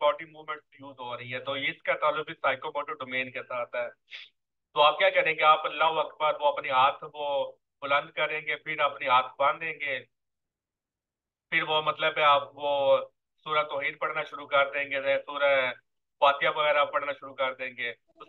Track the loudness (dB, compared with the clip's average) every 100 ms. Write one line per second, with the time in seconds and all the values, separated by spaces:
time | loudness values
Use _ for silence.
0 | -2 -2 -8 -18 -14 -14 -16 _ -20 -16
1 | -12 -12 -10 -10 -6 -4 -6 -4 -4 0
2 | 0 -2 -6 -4 -4 -2 -6 -8 -8 -10
3 | -6 -6 -6 -10 -10 -8 -6 -6 -8 -10
4 | _ -18 -18 _ _ _ _ 4 4 6
5 | 4 4 2 4 6 6 2 0 2 2
6 | -2 -2 -2 2 0 0 0 4 4 2
7 | -8 -8 -4 -2 -2 -8 _ _ -2 0
8 | 0 -4 -4 -4 -6 -8 -8 -2 -2 -2
9 | 2 2 2 0 0 0 -6 -8 -8 -8
10 | -10 _ _ _ _ _ _ _ _ _
11 | _ _ _ _ _ -4 0 0 0 -2
12 | -2 2 4 4 2 -6 -2 2 4 4
13 | 2 _ _ _ -4 -2 -2 -4 -6 -4
14 | -4 -4 -8 -10 0 2 2 0 -4 -2
15 | 0 0 -2 0 2 2 0 -6 _ _
16 | _ _ 2 4 0 2 2 2 2 0
17 | -4 -6 -12 -4 -4 -4 -10 -8 -8 -8
18 | _ _